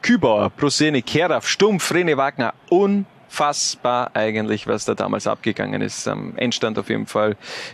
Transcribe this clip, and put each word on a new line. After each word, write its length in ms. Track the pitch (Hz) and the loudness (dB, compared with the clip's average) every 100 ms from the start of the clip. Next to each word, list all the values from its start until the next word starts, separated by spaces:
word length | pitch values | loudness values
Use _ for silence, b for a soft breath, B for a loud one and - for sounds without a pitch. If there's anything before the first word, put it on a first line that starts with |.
Kübauer, 480 | - 233 139 107 101 | 2 4 4 4 2
Prosenik, 560 | - 143 - 151 143 - | 0 0 2 2 2 0
Keraf, 420 | 151 175 131 - | 0 2 0 -2
Stumpf, 460 | - 202 185 - | 2 2 2 0
René 240 | 160 175 135 | 0 2 2
Wagner. 360 | 139 - 117 - - | 0 0 -2 -4 0
Unfassbar 1400 | 175 202 202 196 - - - 147 147 - - 123 123 123 | 2 4 2 -2 -12 -12 -2 0 0 -4 -2 0 0 0
eigentlich, 540 | 110 110 110 107 107 - | 0 0 0 -2 -2 -2
was 160 | 110 | -4
da 100 | - 110 | -2 -2
damals 320 | 101 104 104 | 0 -2 -2
abgegangen 540 | 104 113 101 101 104 | -2 -4 -2 -4 -4
ist. 260 | 104 - 113 | -4 -6 -6
Am 240 | 104 92 - | -6 -6 -4
Endstand 420 | 120 - 113 110 | -2 0 -2 -4
auf 120 | - | -4
jeden 180 | 110 107 | -4 -2
Fall 300 | 113 107 101 B B B | 0 0 -2 B B B